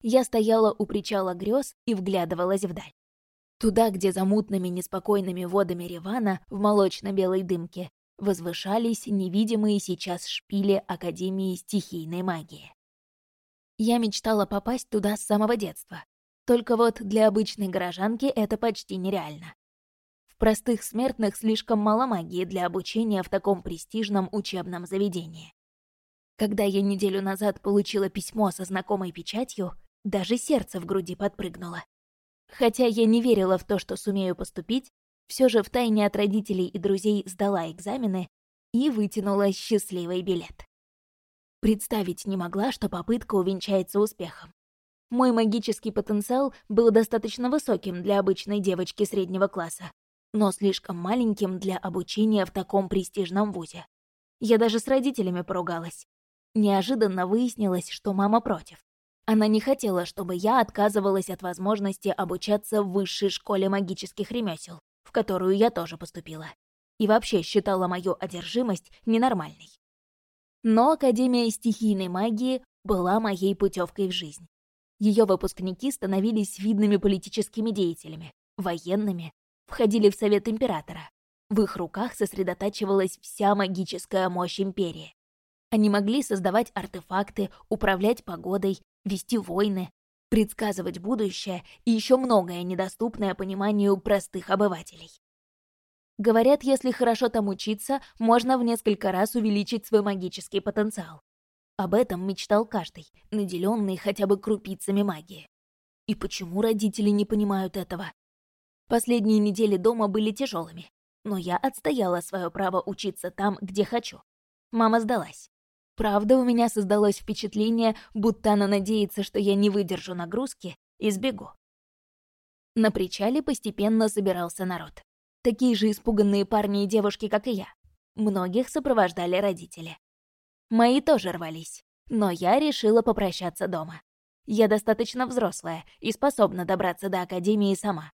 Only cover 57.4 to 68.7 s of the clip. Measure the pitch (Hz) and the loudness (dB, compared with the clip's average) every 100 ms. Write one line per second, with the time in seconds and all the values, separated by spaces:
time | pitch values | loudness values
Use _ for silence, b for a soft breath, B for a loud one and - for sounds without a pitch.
57.4 | 247 - 208 180 - - - 190 202 226 | 0 0 0 0 -4 -8 -4 0 2 2
58.4 | 240 185 - - _ _ _ _ - 220 | 0 -6 -6 -20 _ _ _ _ 2 4
59.4 | 214 214 240 269 220 180 175 - 180 180 | 6 4 2 0 2 -2 -2 -8 -6 0
60.4 | 208 254 226 - 208 208 196 190 185 180 | 2 4 2 2 2 4 2 0 -2 -8
61.4 | 185 175 190 214 196 190 202 185 180 180 | -8 -4 -2 0 -2 -2 -4 -2 -2 -4
62.4 | - 208 - 214 202 190 190 - 202 - | 0 -2 2 0 0 0 -2 -2 -2 -2
63.4 | - 202 190 196 185 190 190 - 202 240 | -4 0 2 0 -2 -6 -10 -8 -6 -4
64.4 | 214 160 - 170 _ _ _ - 214 185 | -6 -6 -12 -20 _ _ _ -10 -4 -2
65.4 | 185 196 208 185 165 165 170 175 160 156 | 0 4 4 2 -8 -12 -16 -16 -14 -14
66.4 | 160 - _ _ _ _ 208 220 - 202 | -14 -18 _ _ _ _ 4 4 4 -2
67.4 | 170 208 196 190 180 180 185 170 190 175 | 2 0 2 0 0 -2 -2 -4 -6 -10
68.4 | 165 226 247 | -6 -2 -2